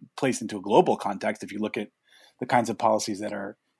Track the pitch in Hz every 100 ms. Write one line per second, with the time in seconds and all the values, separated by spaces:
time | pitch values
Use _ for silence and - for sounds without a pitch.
0 | - - 135 113 107 104 98 113 151 107
1 | - 98 110 110 95 101 107 113 104 _
2 | _ _ _ - 123 123 113 107 113 107
3 | - 98 104 104 101 - _